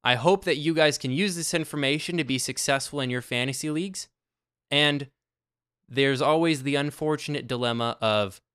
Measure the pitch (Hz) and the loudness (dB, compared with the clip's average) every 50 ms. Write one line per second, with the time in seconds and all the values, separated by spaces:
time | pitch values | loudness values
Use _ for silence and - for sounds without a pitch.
0 | - 123 123 120 120 170 196 190 - - 151 151 147 160 165 156 156 151 143 - | 2 2 0 4 4 4 4 4 2 -2 -2 0 0 0 2 4 4 4 2 0
1 | - 131 127 151 202 202 175 170 160 - - 165 156 - - 151 143 135 143 156 | -4 -2 0 0 0 0 -2 -4 -4 -2 -2 -2 -2 -2 -4 -2 0 0 0 -2
2 | - - 170 170 147 123 135 127 - - 131 - - - 139 135 - - - 143 | -2 -4 -2 -2 0 0 -2 -2 -2 -4 -4 -4 0 0 0 0 -2 -6 -6 -4
3 | 131 127 123 123 120 - 127 120 123 135 131 131 - 151 151 156 185 196 190 - | -4 -2 -4 -4 -4 -4 -4 -2 -2 -2 -4 -4 -6 -4 -4 -4 -4 -6 -8 -12
4 | - _ _ _ _ _ _ _ _ _ _ _ _ _ 139 143 147 147 143 143 | -14 _ _ _ _ _ _ _ _ _ _ _ _ _ 2 4 4 4 2 0
5 | 139 - _ _ _ _ _ _ _ _ _ _ _ _ _ _ _ _ 113 131 | -6 -10 _ _ _ _ _ _ _ _ _ _ _ _ _ _ _ _ 0 2
6 | 139 139 139 127 139 139 156 160 170 165 160 139 131 143 143 143 143 147 - - | 2 2 2 2 4 4 4 4 4 2 2 0 -2 -2 0 0 -2 -2 -4 -4
7 | 156 156 151 147 - - 147 147 - 117 131 120 123 120 117 117 117 117 117 _ | -2 -2 -2 -2 -4 -6 -6 -6 -4 -4 -4 -2 0 -2 0 0 -2 -2 -2 _
8 | 113 110 107 107 104 95 - - _ _ | 0 2 2 2 0 -2 -6 -14 _ _